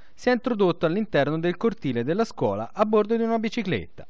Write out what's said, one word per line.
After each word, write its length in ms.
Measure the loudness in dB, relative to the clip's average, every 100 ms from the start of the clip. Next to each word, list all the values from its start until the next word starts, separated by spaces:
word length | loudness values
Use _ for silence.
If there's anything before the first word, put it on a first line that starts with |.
| -16
si 160 | -4 2
è 20 |
introdotto 540 | 2 2 2 2 4 2
all'interno 540 | 0 0 2 2 0
del 180 | 0 0
cortile 460 | 0 0 -2 -2
della 220 | 0 0 -2
scuola 440 | 0 0 0 -2
a 140 | 0 2
bordo 320 | 2 2 0
di 60 |
una 160 | 0 0
bicicletta. 680 | -2 -4 -2 -2 -4 -12